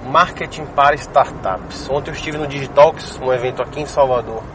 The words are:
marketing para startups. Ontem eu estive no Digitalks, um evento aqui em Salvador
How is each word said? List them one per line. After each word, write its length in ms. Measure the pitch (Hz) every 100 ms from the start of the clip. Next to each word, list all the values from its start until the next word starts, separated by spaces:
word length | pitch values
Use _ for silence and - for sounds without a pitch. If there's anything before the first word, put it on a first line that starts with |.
marketing 600 | 123 151 175 - 165 - 147
para 300 | - 139 147
startups. 920 | - - 107 - 98 92 - - -
Ontem 220 | 143 -
eu 60 | -
estive 240 | 160 151
no 80 | 147
Digitalks, 720 | 139 131 - 156 156 - -
um 100 | 131
evento 300 | 127 123 127
aqui 180 | 123 147
em 60 | 147
Salvador 560 | - 135 123 113 113 104